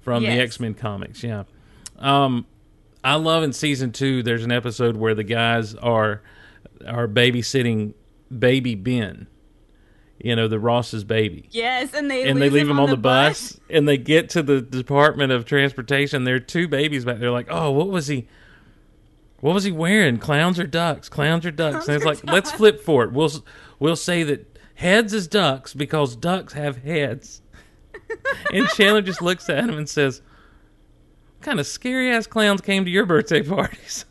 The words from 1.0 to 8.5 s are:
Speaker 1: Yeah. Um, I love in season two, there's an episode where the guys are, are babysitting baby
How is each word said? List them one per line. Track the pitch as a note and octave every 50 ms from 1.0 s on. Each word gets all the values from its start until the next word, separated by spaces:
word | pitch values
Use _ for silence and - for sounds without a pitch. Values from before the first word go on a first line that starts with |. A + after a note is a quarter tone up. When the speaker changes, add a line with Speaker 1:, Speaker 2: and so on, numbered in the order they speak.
| - - G#2+ - -
Speaker 1:
Yeah. | A#2+ A2+ G#2 G2 _ _ - _ - - - - - _ -
Um, | - C#3 C#3 C#3 C#3 C3+ B2+ A#2+ - _ _ _ _ _ _ _ _ _ _ _ _
I | B2+ C#3+
love | D#3 D#3+ D#3+ E3 E3 D#3+
in | D3 B2
season | - - D3+ C#3+ B2+ C3 B2 A2+
two, | - C3+ C3+ C3+ B2+ A#2+
there's | A#2 A#2 A#2 A2+
an | A#2+ A#2+
episode | B2 A#2 B2 A2 - B2 A#2 A2+
where | G#2+ A2 A2 A2
the | G#2 A2
guys | G2 A#2 A#2 A#2 A#2 A#2 A#2 A2+ G#2+ A2
are, | - - A#2+ A#2 A2 G#2+ G#2+ G#2 G#2 _ - - - - - - - _ - _ - -
are | - A#2+ A#2+ A#2+ A2+
babysitting | G#2 B2+ A#2+ B2 A#2+ A#2+ A2+ - - C3+ B2 A#2+ A#2 A2 G#2+ G#2+ G#2+ _ _ _ _ _ _ _ C3
baby | A#2+ A2+ B2